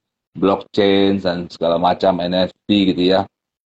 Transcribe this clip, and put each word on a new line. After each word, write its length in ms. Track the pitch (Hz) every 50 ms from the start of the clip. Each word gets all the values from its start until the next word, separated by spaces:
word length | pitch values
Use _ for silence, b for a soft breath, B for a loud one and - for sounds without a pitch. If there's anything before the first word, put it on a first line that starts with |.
| _ _ _ _ _ _ -
blockchain 880 | - 90 95 98 - - - - 104 101 98 98 98 98 98 98 98
dan 240 | 95 90 87 90 87 85 -
segala 240 | - 85 82 85
macam 400 | 85 90 90 90 - - 95 92 85 87
N 240 | 90 90 92 92 -
F 20 | - _ _
T 300 | - 104 104 98 92 85
gitu 80 | 87 90
ya. 160 | 92 117 110 98 - _ _ _ _ _ _ _ _ _